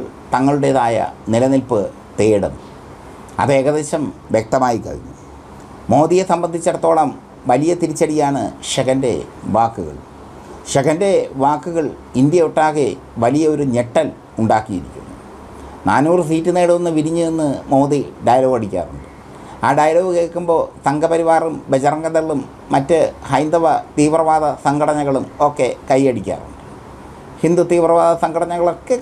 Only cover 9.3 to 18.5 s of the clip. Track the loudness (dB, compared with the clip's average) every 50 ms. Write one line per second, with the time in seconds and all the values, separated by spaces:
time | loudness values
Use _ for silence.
9.3 | -14 -12 -6 -2 0 0 0 0 -2 -6 -10 -10 -10 -14 -18 -20 -20 -20 -20 -20
10.3 | -20 -20 -20 -20 -20 -16 -8 -2 0 2 2 2 2 2 2 2 2 2 0 0
11.3 | -2 0 0 0 0 -2 -4 -6 -4 -2 -4 -4 -6 -10 -12 -6 0 2 2 4
12.3 | 4 4 2 2 2 2 2 2 2 0 0 -2 -2 -6 -12 -12 -4 0 0 2
13.3 | 2 2 2 2 2 0 0 0 0 0 -2 0 0 0 0 -2 -4 -12 -20 -12
14.3 | -4 -2 0 2 2 2 0 -2 -6 -8 -8 -10 -16 -18 -18 -18 -18 -20 -20 -20
15.3 | -20 -20 -20 -20 -18 -18 -18 -18 -14 -6 -2 0 2 2 2 4 2 2 2 0
16.3 | 0 0 0 0 2 2 4 4 2 2 2 0 0 0 0 0 0 0 0 0
17.3 | 0 0 0 -2 -2 -4 -2 0 2 2 4 2 2 -2 -2 -4 -8 -4 0 2
18.3 | 4 4 4 4